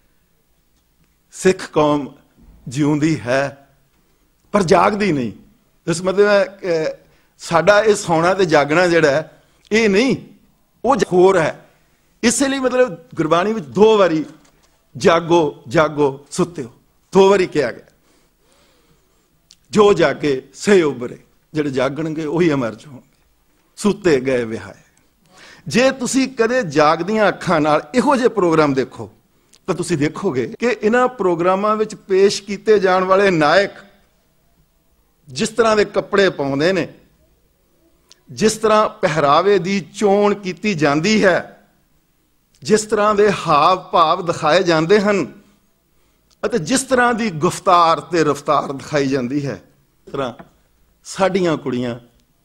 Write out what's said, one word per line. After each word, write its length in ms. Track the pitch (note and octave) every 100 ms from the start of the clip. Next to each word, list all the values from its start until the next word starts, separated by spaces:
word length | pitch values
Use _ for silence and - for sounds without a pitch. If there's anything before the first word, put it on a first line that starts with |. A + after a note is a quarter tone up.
| _ _ _ _ _ _ _ _ _ _ _ _ _
ਸਿੱਖ 380 | - F#3 F#3 -
ਕੌਮ 440 | D#3+ D3+ D3 C3 - _ _ - - -
ਜਿਉਂਦੀ 520 | B2+ D3 D3+ D#3 D3+
ਹੈ 480 | G#2 C3 C#3 C3 _ _ _ _ _ _ _ _ _
ਪਰ 100 | G#3
ਜਾਗਦੀ 500 | E3+ F3+ F#3+ G#3 G3+
ਨਹੀਂ, 200 | D3 A#2 G2 - _ _ _ -
ਇਸ 120 | E3+
ਮਤਲਬ 240 | F#3 F#3 G#3
ਹੈ, 320 | G3+ F#3+ -
ਅਹ, 320 | F#3+ E3 D#3+ - _ _ _ _
ਸਾਡਾ 420 | - E3+ E3 G#3
ਇਹ 140 | G#3+
ਸੌਣਾ 400 | G#3 - E3 E3+
ਤੇ 100 | F#3+
ਜਾਗਣਾ 420 | F#3 D3+ C#3 D#3 F3+
ਜਿਹੜਾ 240 | E3 D#3
ਹੈ, 320 | D#3 D#3 _ _ _ _
ਇਹ 160 | G#3+ A3
ਨਹੀਂ, 280 | G3 C4 D#3+ - - _ _ _ _
ਉਹ 120 | A3 C4
ਜ-, 80 | -
ਹੋਰ 260 | F3+ F#3 F#3
ਹੈ। 320 | D3 - - _ _ _ _ _
ਇਸੇ 260 | A#3 A#3 C#4
ਲਈ 100 | C4+
ਮਤਲਬ 400 | B3+ B3+ B3+ E3 -
ਗੁਰਬਾਣੀ 380 | - D#3+ E3 F#3
ਵਿੱਚ 140 | A3+ D3
ਦੋ 320 | A#2+ A3 G#3+
ਵਾਰੀ 260 | F#3 D#3+ C#3+ - _ _ _ _ _ -
"ਜਾਗੋ, 680 | D#3+ E3+ E3+ E3+ D3+ - -
ਜਾਗੋ, 580 | B2 D#3 D3 C#3+ C3+ -
ਸੁੱਤਿਓ" 440 | - F3 F3 A#2 - _ _ _
ਦੋ 180 | F#3 G3
ਵਾਰੀ 160 | G3 F#3
ਕਿਹਾ 260 | D3+ B2
ਗਿਆ। 120 | G#2 - _ _ _ _ _ _ _ _ _ _ _ _ _ _ _ _ - _
"ਜੋ 220 | G3+ G#3
ਜਾਗੇ 560 | F#3 D#3 B2+ D3+ C3 -
ਸੇ 280 | - - G3+
ਉਬਰੇ", 360 | D#3 B2+ B2 - _ _ _
ਜਿਹੜੇ 160 | D#3 D3
ਜਾਗਣਗੇ 540 | C3 C3 C#3 D#3+ D#3
ਉਹੀ 280 | D#3 E3 F3
ਅਮਰ 240 | C#3 A#2 G#2+ D3+
ਹੋਣਗੇ, 320 | B2+ - _ _ _ _ _ _ -
"ਸੁੱਤੇ 440 | G#3 G3 F3+ C#3
ਗਏ 240 | B2+ B2+
ਵਿਹਾਏ।" 380 | A#2 A2 G2+ - _ _ _ _ _ _ - - -
ਜੇ 220 | G3 C4
ਤੁਸੀਂ 380 | C4+ A#3+ C4 C4
ਕਦੇ 340 | C4 A3+ B3+
ਜਾਗਦੀਆਂ 640 | G3 C#3 D3 E3 G3 A3 G3+
ਅੱਖਾਂ 320 | D3+ - E3+
ਨਾਲ 300 | D3+ D3+ -
ਇਹੋ 220 | B3 A#3 C4+
ਜਿਹੇ 120 | A#3+
ਪ੍ਰੋਗਰਾਮ 460 | - F3+ D#3+ D3+
ਦੇਖੋ 380 | C3+ B2+ - G#2 - _ _ _ _ -
ਤਾਂ 80 |
ਤੁਸੀਂ 240 | F3 E3 E3+
ਦੇਖੋਗੇ 560 | D3 D#3 G3 C3 A2+ A3+
ਕਿ 180 | A#3 A#3+
ਇਹਨਾਂ 260 | G#3+ A#3+ B3+
ਪ੍ਰੋਗਰਾਮਾਂ 680 | B3+ F#3 E3+ F3 F#3+ G#3 G#3+
ਵਿੱਚ 180 | G#3+
ਪੇਸ਼ 480 | G3+ - F#3+ G3 G3
ਕੀਤੇ 360 | - G3 - G#3+
ਜਾਣ 260 | F#3 F#3
ਵਾਲੇ 260 | F#3 F#3+ G3+
ਨਾਇਕ 400 | E3+ D3+ F3 G3 - - _ _ _ _ _ _ _ _ _ _ _ _ _ _
ਜਿਸ 200 | C3 A3
ਤਰ੍ਹਾਂ 280 | A#3 A3+ G#3+
ਦੇ 80 |
ਕੱਪੜੇ 460 | G3+ G3+ F#3+ G3+ F#3+
ਪਾਉਂਦੇ 420 | - C#3 C#3 D#3+
ਨੇ, 220 | F#3+ C#3+ - _ _ _ _ _ _ _ _ _ _ _ _ _
ਜਿਸ 220 | B2 G#3
ਤਰ੍ਹਾਂ 360 | - A3 G#3+ G#3+
ਪਹਿਰਾਵੇ 720 | - F#3 D#3 C#3+ D3+ F#3 G3+
ਦੀ 220 | F3 G3
ਚੋਣ 540 | - - G#3 G3 G#3
ਕੀਤੀ 400 | G3+ F#3+ E3+ G#3+
ਜਾਂਦੀ 500 | F3+ D3 C#3+ E3+ A3
ਹੈ, 440 | F#3+ D#3+ - - _ _ _ _ _ _ _ _ _ _
ਜਿਸ 200 | B2 G#3
ਤਰ੍ਹਾਂ 320 | G#3 G#3+ G#3
ਦੇ 180 | G3+ G#3 F#3 E3
ਹਾਵ 440 | D3+ D#3+ F#3 -
ਭਾਵ 360 | G3 D#3 F3 F3
ਦਿਖਾਏ 360 | E3+ D#3+ E3+
ਜਾਂਦੇ 380 | F3+ D#3+ E3 G#3+
ਹਨ 420 | G3+ G3+ C3+ - _ _ _ _ _ _ _ _ _ _ G#3+
ਅਤੇ 120 | A3+
ਜਿਸ 240 | D3+ B3+
ਤਰ੍ਹਾਂ 320 | - B3+ B3
ਦੀ 160 | A#3 A3+
ਗੁਫ਼ਤਾਰ 680 | D#3 E3+ - - F3 E3 D#3
ਤੇ 240 | - E3+
ਰਫ਼ਤਾਰ 480 | D#3 C#3+ - D3 -
ਦਿਖਾਈ 360 | C3+ - D#3 C#3
ਜਾਂਦੀ 380 | C3+ A#2+ D3 C#3
ਹੈ, 160 | G2 - _ _ _ -
ਇਸ 60 |
ਤਰ੍ਹਾਂ 200 | C#3+ C3 A2+ - _ _ _ _ _
ਸਾਡੀਆਂ 520 | - - F#3+ F#3 F3 D3
ਕੁੜੀਆਂ, 440 | C#3 B2 B2 A#2 - _ _ _